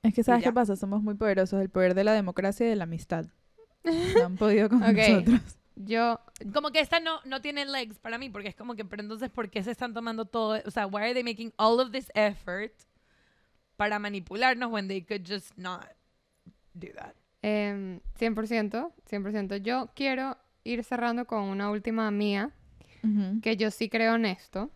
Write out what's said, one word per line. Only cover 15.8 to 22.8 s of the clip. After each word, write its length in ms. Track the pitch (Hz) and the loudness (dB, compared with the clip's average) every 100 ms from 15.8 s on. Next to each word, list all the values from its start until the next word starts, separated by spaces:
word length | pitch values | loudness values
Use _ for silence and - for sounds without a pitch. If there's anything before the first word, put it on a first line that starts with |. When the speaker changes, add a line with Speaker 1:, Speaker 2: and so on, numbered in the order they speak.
| - - _ _ _ _ - _ _ | -14 -20 _ _ _ _ -20 _ _
Speaker 2:
do 140 | 175 - - | -18 -16 -16
that? 180 | - - _ _ | -18 -20 _ _
Speaker 3:
Em, 560 | 214 214 208 202 190 185 - - | -2 -2 -2 -6 -8 -10 -12 -4
cien 180 | 226 220 | -2 -2
por 120 | 214 | -2
ciento, 460 | 226 208 226 330 _ _ | -2 -2 -4 -8 _ _
cien 160 | 202 | -8
por 80 | 196 | -4
ciento. 240 | 208 196 196 | -4 -4 -6
Yo 340 | 196 254 254 - | -2 -4 -4 -4
quiero 420 | 277 262 269 - _ _ | -2 -2 -4 -8 _ _
ir 200 | - 233 | -6 -6
cerrando 420 | 240 240 240 233 240 | -4 -2 -2 -2 -2
con 180 | 220 | -4
una 260 | 196 196 202 | -2 -2 -2
última 380 | 208 208 226 220 | -2 -2 -2 0
mía, 400 | 208 208 202 233 - _ - | 0 0 0 -2 -8 _ -20